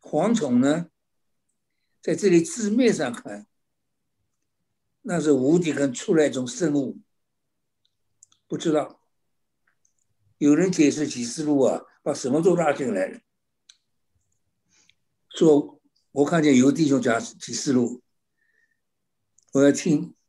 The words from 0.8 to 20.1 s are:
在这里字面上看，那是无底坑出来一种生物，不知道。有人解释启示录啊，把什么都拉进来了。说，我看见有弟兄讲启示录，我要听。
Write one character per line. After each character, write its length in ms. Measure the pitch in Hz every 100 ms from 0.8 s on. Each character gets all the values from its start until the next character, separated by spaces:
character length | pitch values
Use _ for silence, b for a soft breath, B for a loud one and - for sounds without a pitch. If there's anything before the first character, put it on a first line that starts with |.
| 170 _ _ _ _ _ _ _ _ _ _ _
在 120 | -
这 140 | 165 202
里 120 | 170
字 300 | 170 - 208
面 220 | 226 247
上 200 | 180 135
看， 340 | 120 - 104 - _ _ _ _ _ _ _ _ _ _ _ _ _ _ _
那 180 | 254 175
是 120 | 151
无 260 | 139 127 175
底 140 | 160
坑 200 | 139 139
出 220 | 123 -
来 120 | 160 147
一 40 |
种 160 | 127 123
生 280 | - 165
物， 260 | 143 127 - _ _ _ _ _ _ _ _ _ _ _ _ - _ _
不 120 | 170
知 140 | 175
道。 280 | 151 135 - _ _ _ _ _ _ _ _ _ _ _ _ _ _
有 160 | 147
人 160 | 147 185
解 200 | 175 147
释 160 | 131 139
启 180 | 123
示 200 | 120 -
录 160 | 151 143
啊， 220 | 123 85 - b
把 100 | -
什 160 | 143 131
么 140 | 143
都 120 | 180
拉 180 | 175 160
进 200 | 139 131
来 140 | 101 95
了。 140 | - _ _ _ _ _ _ _ _ _ _ _ _ _ _ _ _ _ _ _ _ _
说， 500 | - 165 147 - - _ _ _
我 160 | 131 143
看 160 | 170
见 160 | 151 127
有 120 | 131
弟 160 | 143 156
兄 120 | 135
讲 180 | 120 113
启 360 | 113 - -
示 180 | 120 -
录， 300 | 127 117 - _ _ _ _ _ _ _ _ _ _ _ _ _ _ _
我 100 | 135
要 100 | 143
听。 420 | 147 - 147 170